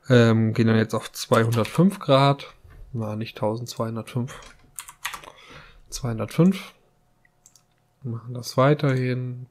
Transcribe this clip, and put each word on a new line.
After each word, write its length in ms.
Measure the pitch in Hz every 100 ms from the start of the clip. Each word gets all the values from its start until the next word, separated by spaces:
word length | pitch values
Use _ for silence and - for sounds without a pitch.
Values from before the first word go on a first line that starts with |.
| -
Ähm, 460 | 123 113 110 110
gehen 140 | 110 113
dann 100 | 113
jetzt 180 | 110
auf 160 | 110 -
zweihundertfünf 880 | - - 113 113 113 104 - 190 -
Grad. 540 | - 135 139 143 - - - - -
Na, 240 | 117 107 107
nicht 200 | 110 -
tausendzweihundertfünf. 960 | 107 113 120 - 113 113 - 123 123 - - - _ - - - - - - - - - - - -
Zweihundertfünf. 840 | - 123 110 110 - 180 190 - _ _ _ _ _ _ _ _ _ _ _ _ _
Machen 300 | 127 113 117
das 240 | 123 - -
weiterhin. 880 | 135 147 143 131 127 127 123 123 127